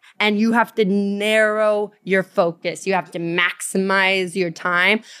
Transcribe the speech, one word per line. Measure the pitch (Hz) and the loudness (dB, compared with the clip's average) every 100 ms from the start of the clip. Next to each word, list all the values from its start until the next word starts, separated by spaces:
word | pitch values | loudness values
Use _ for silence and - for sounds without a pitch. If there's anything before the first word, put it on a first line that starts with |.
| - - | -14 -4
And | 208 208 | 0 2
you | 226 | 2
have | 233 220 - | 2 0 0
to | 185 | 0
narrow | 202 202 202 214 220 214 214 214 208 202 _ | 0 0 -2 0 2 2 2 0 0 -4 _
your | - 190 | -2 -2
focus. | 185 - 170 165 175 160 190 | 0 0 -2 -2 -8 -6 -2
You | |
have | 185 170 | -2 -4
to | 170 | -6
maximize | 170 175 180 - - 190 190 196 190 190 180 | -4 0 0 -2 -6 -2 0 2 2 0 -2
your | 185 175 | -2 -4
time. | 165 180 175 185 214 - - | -4 -2 0 2 0 -4 -20